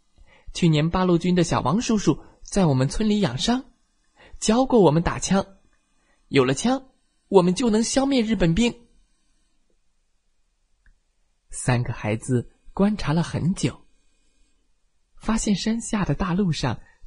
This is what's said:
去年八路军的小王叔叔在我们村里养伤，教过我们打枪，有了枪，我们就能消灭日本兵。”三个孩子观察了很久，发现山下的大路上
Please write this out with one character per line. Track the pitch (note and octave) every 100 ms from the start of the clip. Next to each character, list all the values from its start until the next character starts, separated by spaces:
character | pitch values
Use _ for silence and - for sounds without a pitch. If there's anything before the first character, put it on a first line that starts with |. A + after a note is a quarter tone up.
| _ _ - - -
去 | - F3
年 | D3+ D#3
八 | F#3 F#3
路 | E3+
军 | F3+
的 | F3+ E3
小 | B2
王 | C3+ F#3+
叔 | B3 A3
叔 | - C#3+ - _
在 | - - F3
我 |
们 | C3 C#3
村 | - G#3+
里 | G#3
养 | F3 C3
伤， | - B3+ - _ _ _ _ _ - -
教 | - A3+ C4
过 | B3
我 | E3+
们 | D3+
打 | E3+ B2
枪， | - F#3+ - - _ _ _ _ _ _ _
有 | C#3
了 | B2+
枪， | C3+ A3+ C4+ - _ _ _ _
我 | G3
们 | F3 F#3
就 | A#3+
能 | G#3+
消 | A#3 - C#4
灭 | C4+
日 | G#3+ G#3+
本 | F3+
兵。” | E3 A#3+ A#3 _ _ _ _ _ _ _ _ _ _ _ _ _ _ _ _ _ _ _ _ _ _ _ _ _ _ _
三 | - - B2
个 | A#2+
孩 | A#2 G#2+ A2
子 | - B2 - _ -
观 | - G3 G#3+
察 | -
了 | D#3+
很 | D#3 - D3
久， | G3 C3+ - _ _ _ _ _ _ _ _ _ _ _ _ _ -
发 | - A3
现 | - G3
山 | - A3+
下 | - G#3+
的 | F3
大 | C#3+ F#3+
路 | F3 G3
上 | D3 C3+ G#2 - _